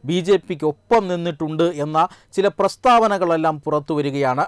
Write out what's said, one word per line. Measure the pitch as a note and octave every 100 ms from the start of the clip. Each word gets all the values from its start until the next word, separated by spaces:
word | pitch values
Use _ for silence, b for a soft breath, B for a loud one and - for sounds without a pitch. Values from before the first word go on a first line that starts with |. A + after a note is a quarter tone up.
| C3
ബി | F3+
ജെ | F3 G3
പിക്ക് | - D#3 D#3
ഒപ്പം | - - A3+ F#3+
നിന്നിട്ടുണ്ട് | F3 E3+ D3 D#3 D#3
എന്ന | E3+ D3 D3 D#3 F3+ B B
ചില | - G3
പ്രസ്താവനകളെല്ലാം | - G3 - B3+ A#3 A3 G3 F3 E3 D#3+ D3+
പുറത്തു | D#3 D3+ C#3+
വരികയാണ്. | D3+ C#3+ C#3 C3 C3